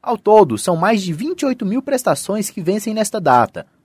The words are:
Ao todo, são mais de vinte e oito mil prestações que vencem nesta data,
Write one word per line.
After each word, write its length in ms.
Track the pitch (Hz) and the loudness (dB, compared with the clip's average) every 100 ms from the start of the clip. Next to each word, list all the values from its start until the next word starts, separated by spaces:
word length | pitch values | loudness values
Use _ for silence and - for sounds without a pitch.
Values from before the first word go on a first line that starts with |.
Ao 140 | - 226 | -4 -2
todo, 400 | - 214 170 107 | 4 6 6 2
são 180 | - 165 | -2 0
mais 260 | 185 226 | 0 0
de 120 | 185 | -2
vinte 300 | 156 277 359 | -6 -6 -4
e 20 | 277 | -4
oito 200 | 254 196 | -2 -2
mil 160 | 233 | -4
prestações 680 | 269 262 196 - - 208 202 | -2 -2 0 -2 -2 -4 -4
que 100 | - | -6
vencem 340 | 165 208 214 | -4 -4 -4
nesta 280 | 220 208 226 | -4 -4 -2
data, 440 | 156 123 110 85 - _ | 2 4 2 -4 -16 _